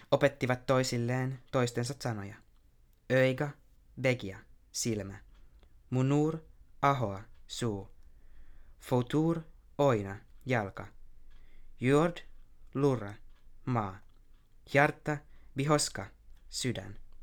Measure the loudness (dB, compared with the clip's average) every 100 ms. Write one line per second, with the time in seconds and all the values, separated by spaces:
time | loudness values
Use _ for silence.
0 | 0 4 4 2 -2 0 2 2 2 0
1 | 0 0 -2 -6 -2 0 0 0 -4 -4
2 | -4 -4 -8 -14 _ _ _ _ _ _
3 | 0 4 4 4 -2 -6 -18 -20 -20 -2
4 | 2 2 -2 -10 -16 -20 -12 -6 -2 -2
5 | -4 -10 -18 -20 -20 -20 -20 -20 -4 0
6 | 4 4 2 -2 -8 -20 -20 0 2 4
7 | 0 -4 -12 -18 -14 -4 -2 -4 -6 -16
8 | -20 -20 -20 -18 -16 -16 -18 -16 0 0
9 | 2 2 2 0 -6 -18 -8 2 4 4
10 | 0 -8 -14 -12 -2 0 0 -6 -12 -14
11 | -18 -16 -18 -18 -18 -16 -16 -2 4 6
12 | 4 0 -12 -18 -20 -20 -10 2 2 2
13 | -2 -12 -16 -20 -20 -12 -2 0 0 -6
14 | -16 -20 -20 -20 -20 -20 0 4 4 2
15 | -4 -4 -6 -20 -12 -4 2 2 2 -6
16 | -12 -14 -20 -20 -12 -6 -4 -4 -6 -12
17 | -14 -14